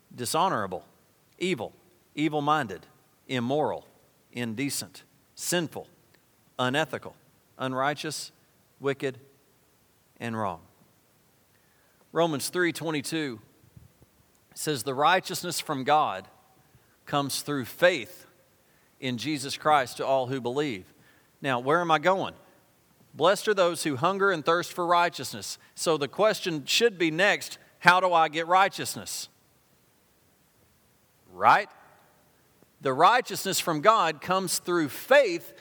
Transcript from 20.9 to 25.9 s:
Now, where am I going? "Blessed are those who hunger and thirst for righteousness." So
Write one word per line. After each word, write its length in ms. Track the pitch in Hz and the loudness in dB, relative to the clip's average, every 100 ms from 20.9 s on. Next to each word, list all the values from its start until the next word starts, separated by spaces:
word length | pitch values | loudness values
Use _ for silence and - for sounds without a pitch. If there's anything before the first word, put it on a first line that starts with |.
| _ _ _ _ _ | _ _ _ _ _
Now, 200 | 143 123 | -4 -2
where 200 | 131 165 | 2 0
am 120 | 170 | 2
I 80 | 156 | 2
going? 340 | 165 190 107 - - _ _ _ _ _ _ | 4 0 -2 -10 -20 _ _ _ _ _ _
"Blessed 340 | 131 165 202 214 | 0 2 2 0
are 60 | |
those 300 | 196 175 165 | 2 2 0
who 120 | 160 127 | -4 0
hunger 360 | 170 190 196 | 0 2 0
and 120 | 170 | 0
thirst 300 | 151 170 165 | 0 0 -2
for 120 | - 175 | -4 2
righteousness." 720 | 175 175 - 127 104 - - _ - | 4 2 -2 -10 -10 -12 -14 _ -4
So 220 | 175 | 0